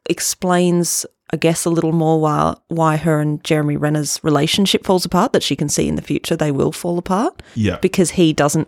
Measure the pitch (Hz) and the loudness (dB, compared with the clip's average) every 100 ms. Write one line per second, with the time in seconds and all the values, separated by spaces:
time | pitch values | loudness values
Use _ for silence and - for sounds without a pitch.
0 | - 175 - - 185 180 180 175 165 - | -6 -4 -4 -4 0 2 4 2 0 -2
1 | - - - 156 160 170 175 165 160 165 | -6 -14 -8 -2 0 0 0 0 2 2
2 | 160 160 156 147 151 - _ 165 160 156 | 2 2 2 0 0 -2 _ -2 0 0
3 | 165 151 151 147 - 156 147 147 151 151 | 0 0 0 -4 -2 0 0 0 0 -2
4 | 143 - 156 147 156 - 196 - - 185 | -2 -4 0 0 2 2 2 0 2 0
5 | 175 180 233 190 - 143 147 - 151 156 | 2 0 2 0 0 -2 -2 -2 -2 -4
6 | - 147 - - 151 139 151 - 175 175 | -4 -6 -4 -2 0 0 -2 -2 -4 -4
7 | - 190 302 - - 113 101 87 185 - | -2 -2 -2 -6 -10 -2 -2 0 0 2
8 | 165 - 165 147 147 160 | 0 2 2 4 2 0